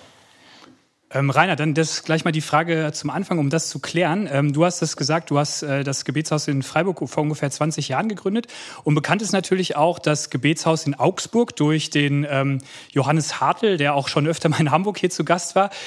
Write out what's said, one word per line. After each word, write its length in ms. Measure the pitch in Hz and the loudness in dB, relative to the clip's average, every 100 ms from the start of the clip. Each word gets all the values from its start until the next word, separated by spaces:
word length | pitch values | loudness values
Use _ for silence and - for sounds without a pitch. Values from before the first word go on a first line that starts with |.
| - - _ _ - - - _ _ _ _ | -20 -20 _ _ -20 -20 -20 _ _ _ _
Ähm, 180 | 135 139 | -2 2
Rainer, 260 | 143 180 147 | 4 4 4
dann 180 | 156 | 2
das 300 | 147 160 - | 2 0 -2
gleich 200 | - 160 | 0 0
mal 60 | 180 | 2
die 100 | 156 | -2
Frage 520 | 156 151 165 165 156 | 2 0 2 0 -2
zum 160 | 147 147 | -4 -6
Anfang, 300 | 151 - 175 | -6 -2 0
um 100 | 143 | 2
das 180 | 165 - | 0 -2
zu 120 | 139 | -8
klären. 480 | - 170 175 175 110 | -4 0 2 2 0
Ähm, 220 | 139 147 | 2 2
du 120 | 143 | 4
hast 160 | 170 180 | 2 2
es 160 | 160 - | -4 -4
gesagt, 340 | 139 160 160 | -2 -2 0
du 100 | 143 | 0
hast, 240 | 147 - | 0 -4
äh, 180 | 151 139 | -4 -2
das 220 | 139 139 | -2 -4
Gebetshaus 420 | - 143 160 151 - | -4 -4 -2 -2 0
in 160 | 139 | -2
Freiburg 380 | 131 156 180 180 139 | 0 0 0 -2 -4
vor 140 | - | -2
ungefähr 260 | 151 156 143 | -2 0 -4
zwanzig 380 | - 151 156 143 | -2 -2 -2 -4
Jahren 200 | 131 214 | -2 -2
gegründet. 380 | 202 190 214 233 - - - | -2 -2 -2 -4 -10 -16 -6
Und 100 | - | 2
bekannt 260 | 151 - 185 | 2 2 -2
ist 120 | 214 | 0
natürlich 420 | 190 180 190 180 | -2 2 0 0
auch 240 | 147 160 175 | 2 2 2
das 320 | - 151 - | 0 0 -2
Gebetshaus 560 | 139 143 156 - 160 - | -2 0 0 0 0 0
in 80 | |
Augsburg 640 | 139 135 185 - 226 240 - | 0 0 0 -2 0 0 0
durch 340 | 147 156 147 | 2 2 0
den, 340 | 147 143 143 147 | 0 2 0 0
ähm, 300 | 139 139 135 - - - | 0 0 -2 -6 -20 -4
Johannes 480 | 143 127 156 147 - | 0 2 2 0 -2
Hartl, 360 | 139 180 220 180 | 0 2 0 2
der 180 | 143 | 2
auch 120 | 143 135 | 2 0
schon 220 | - 147 | 0 0
öfter 220 | 160 160 | 2 0
mal 100 | 147 | 2
in 100 | 151 | 4
Hamburg 280 | 151 196 196 | 2 2 -2
hier 120 | 180 | -2
zu 140 | - | -2
Gast 320 | 156 175 - - | 0 0 2 0
war. 140 | 196 - | 0 -2